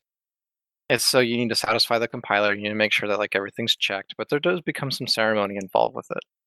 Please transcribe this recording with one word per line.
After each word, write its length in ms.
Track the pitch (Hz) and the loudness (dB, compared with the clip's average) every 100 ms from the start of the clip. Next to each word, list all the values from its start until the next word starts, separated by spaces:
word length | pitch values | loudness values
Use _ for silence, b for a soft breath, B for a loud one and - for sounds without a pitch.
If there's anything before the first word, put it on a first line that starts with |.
| _ _ _ _ _ _ _ _ - | _ _ _ _ _ _ _ _ 0
it's 160 | 123 - | 2 4
so 140 | 131 | 4
you 180 | 120 120 | 4 2
need 120 | 120 | 0
to 60 | 113 | 0
satisfy 440 | - 113 - 117 | 0 0 2 0
the 80 | 117 | -2
compiler, 480 | 123 - 101 104 101 | -6 -2 2 2 0
you 80 | |
need 60 | 104 | -2
to 60 | 107 | 0
make 180 | 107 | 2
sure 140 | - 104 | 2 0
that, 120 | 101 | -2
like, 160 | 101 98 | 0 -2
everything's 400 | 98 - 117 - | -4 -6 -2 0
checked, 400 | - 98 - - | 0 -4 -8 -10
but 120 | - | -2
there 100 | 147 | 0
does 200 | 170 180 | 0 -2
become 280 | 160 151 135 | -4 -6 -4
some 160 | - 127 | -6 -2
ceremony 500 | - 110 107 101 101 | 0 2 2 0 -4
involved 340 | 98 110 117 127 | 0 2 2 0
with 140 | - | -8
it. 140 | - - _ | -8 -10 _